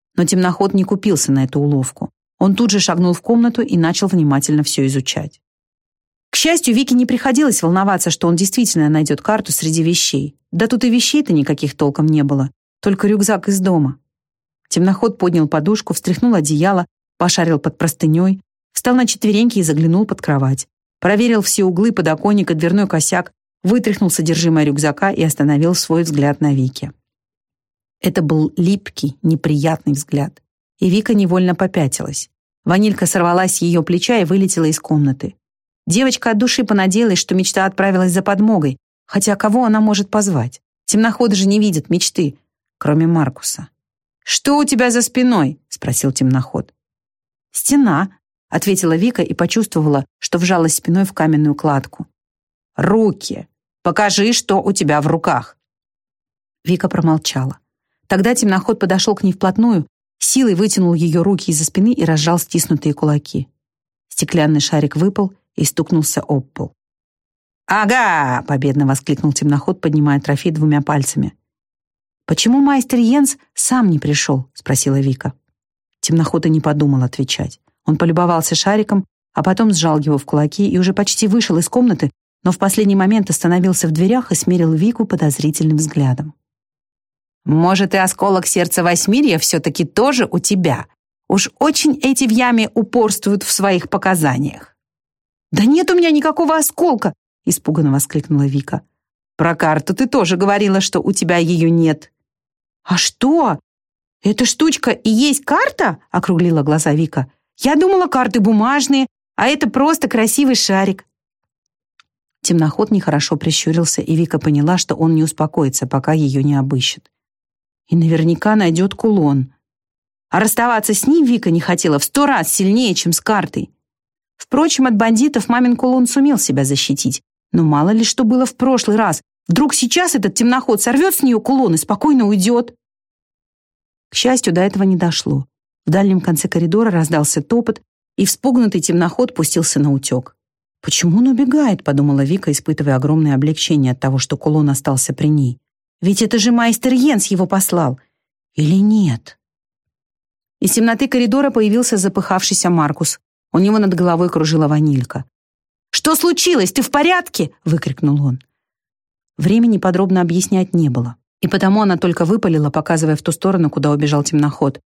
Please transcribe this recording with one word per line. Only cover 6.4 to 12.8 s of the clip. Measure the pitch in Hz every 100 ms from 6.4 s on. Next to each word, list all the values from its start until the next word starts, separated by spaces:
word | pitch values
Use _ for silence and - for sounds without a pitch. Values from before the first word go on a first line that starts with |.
| 320 330 247
Вике | 226 277 247
не | 247
приходилось | 247 269 247 294 -
волноваться, | 165 185 196 180 175
что | 151 170
он | 170
действительно | 196 - 226 165 151
найдёт | 156 147 147
карту | - 214 208
среди | - 160 160
вещей. | 160 175 - 139 143 - -
Да | 170 220
тут | 240
и | 247
вещей-то | 240 - 302 294
никаких | 160 139 143 143 -
толком | 143 143 156
не | 156
было, | 143 139 131 _ _ _